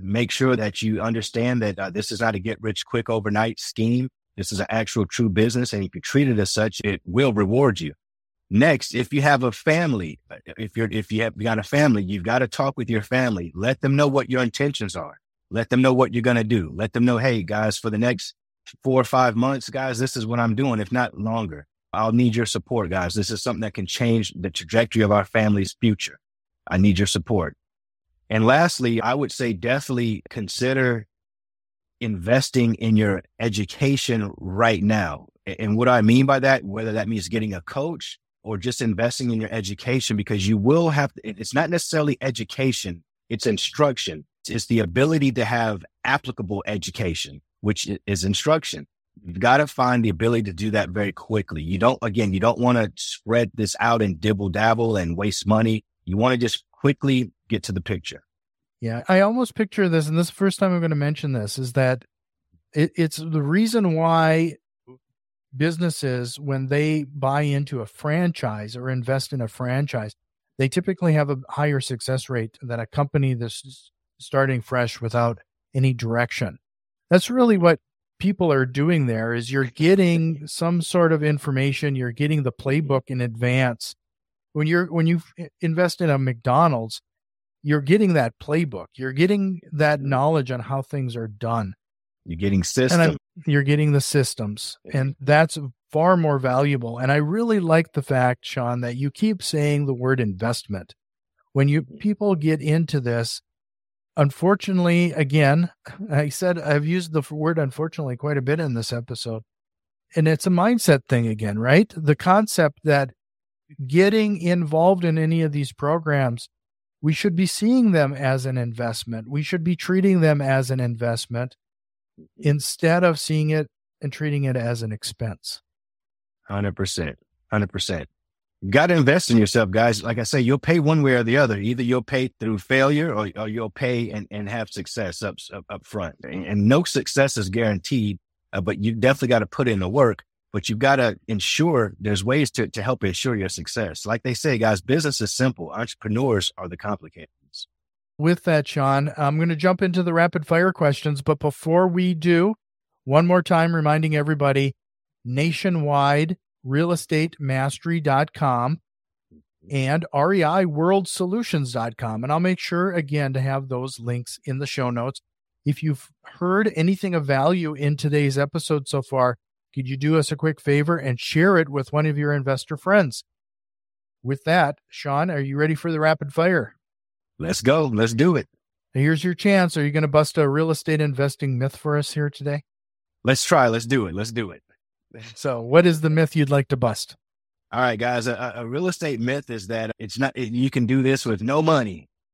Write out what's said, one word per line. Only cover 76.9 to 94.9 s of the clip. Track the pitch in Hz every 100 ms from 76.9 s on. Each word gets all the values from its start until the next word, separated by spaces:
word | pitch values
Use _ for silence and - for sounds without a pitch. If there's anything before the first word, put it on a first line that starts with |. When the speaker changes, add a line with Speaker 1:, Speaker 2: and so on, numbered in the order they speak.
| _ _
Speaker 2:
That's | 180 208
really | 247 240 196
what | 170 151 _ _ _ _
people | 190 196 170
are | 135 127
doing | 135 156 165 127
there, | 110 113
is | 120 120
you're | 135
getting | 127 - 160 196 175 170 160 151 151
some | - 170 175
sort | 165 180 170
of | 160
information, | 151 147 147 131 139 131 147 131
you're | 123
getting | 117 147 156
the | 127
playbook | - 135 147 143 131 -
in | 127
advance. | 120 113 123 127 127 113 - - _ _ _ _ _
When | 151 156
you're, | 175 180
when | 165 160
you | 170 - -
f-, | 160 -
invest | 165 160 175 -
in | 165
a | 139
McDonald's, | 131 117 131 131 165 123 113 - - _ _ _ _ _
you're | 147 147
getting | 139 208 202
that | 160 117 -
playbook, | - 156 156 98 82 -
you're | 131
getting | 135 180 208 190 175 -
that | 151 151 147
Speaker 1:
Mm-hmm. | 139
Speaker 2:
knowledge | 131 147 156 127
on | 123
how | 110 135
things | - 143 127 117
are | 113
done. | 101 113 117 98 - _ _ _ _
Speaker 1:
You're | - 82
getting | 98 98
Speaker 2:
And | 85 131 127 170
I'm | 160
Speaker 1:
system. | 143 - 175 156
Speaker 2:
you're | 143
getting | 139 147 151
the | 143
systems, | - 143 123 - 104 104 - -
Speaker 1:
Yeah. | -